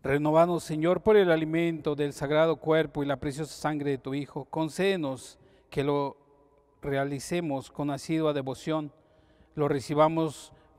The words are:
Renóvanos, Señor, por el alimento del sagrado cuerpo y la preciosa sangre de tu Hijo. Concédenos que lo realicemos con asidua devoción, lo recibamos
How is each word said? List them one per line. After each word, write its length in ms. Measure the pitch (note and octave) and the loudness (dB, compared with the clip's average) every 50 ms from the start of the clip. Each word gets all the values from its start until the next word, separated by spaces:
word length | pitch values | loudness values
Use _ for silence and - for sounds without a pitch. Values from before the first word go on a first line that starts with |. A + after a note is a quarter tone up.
Renóvanos, 600 | - C3+ C3+ D3 D3 D3+ D#3 D#3+ E3+ F3 F3 D#3+ - | 0 0 0 0 2 4 6 6 6 6 2 -4 -4
Señor, 380 | - D#3 D3+ D#3 E3+ F3+ F3+ | -4 -4 0 2 2 0 2
por 160 | - A3 G#3+ G#3 | 4 6 6 6
el 120 | F#3+ F3 | 6 6
alimento 640 | D#3+ D#3+ D#3+ D#3 D#3+ E3 E3+ E3+ E3 D#3 C#3 D#3 D3 | 4 2 2 0 0 0 0 0 -2 -2 -4 -4 -2
del 200 | C#3 D3 C#3+ C3+ | -2 -2 -4 -4
sagrado 420 | - D3 C#3 D3+ D3+ D#3+ E3 D#3+ | -6 -4 0 4 4 4 4 2
cuerpo 460 | D3 - D#3 D#3 D#3+ D#3 D3 - D3+ | -2 0 2 2 2 2 0 -4 -4
y 40 | C#3+ | -2
la 140 | C#3+ C#3 C3 | -2 -4 -4
preciosa 320 | - D3+ C3 C#3+ D#3+ C#3+ - | -4 -8 -6 -6 -10 -10 -10
sangre 360 | - - D3+ D3+ D3 C#3+ C#3+ | -6 -4 -4 -4 -2 -2 -4
de 80 | C#3 C3 | -4 -4
tu 160 | - C3+ C3+ | -4 -6 -6
Hijo. 320 | D3 C#3 - - D3+ C3+ | -6 -8 -8 -12 -14 -12
Concédenos 920 | _ - D#3+ D#3+ D#3 - - F#3 G3 G3 F3+ D3+ C3+ C3 B2 - - - _ _ _ _ _ _ _ | _ -4 -4 -4 -4 -2 -2 0 0 0 0 -2 -6 -6 -8 -12 -20 -20 _ _ _ _ _ _ _
que 160 | - D3 C3+ | -4 -2 0
lo 320 | D3 C#3+ C#3+ C#3+ C#3 - _ _ _ _ _ _ _ _ _ _ _ _ _ | 0 0 0 -2 -4 -8 _ _ _ _ _ _ _ _ _ _ _ _ _
realicemos 880 | - C#3+ C#3 C3+ C#3 C#3+ C#3+ C3+ - - F3 F3 F3 D3+ C#3 C3+ A#2+ - | -8 -2 -2 0 0 0 -4 -6 -4 -2 -2 -2 0 0 -4 -4 -6 -10
con 200 | - - D3 D3 | -6 -4 -2 -2
asidua 420 | C#3 B2+ - - D#3+ D#3+ D#3 D3+ | -2 -4 -2 -2 0 2 2 2
devoción, 640 | D3 C#3+ C3+ C3+ B2+ - - D#3+ D#3 D#3 D3+ C#3+ _ _ _ _ _ _ _ _ _ _ - _ _ | 2 0 -2 -4 -8 -6 -4 -2 -2 -2 -2 -6 _ _ _ _ _ _ _ _ _ _ -20 _ _
lo 120 | - D3 C#3+ | -2 0 2
recibamos 880 | D3+ C#3 A2+ - D3 D3 D#3 D#3+ D#3+ D#3+ D#3+ D#3 B2+ - - - - - _ _ _ | 2 -2 -2 -2 4 4 4 6 4 0 -2 -2 -4 -10 -18 -20 -20 -20 _ _ _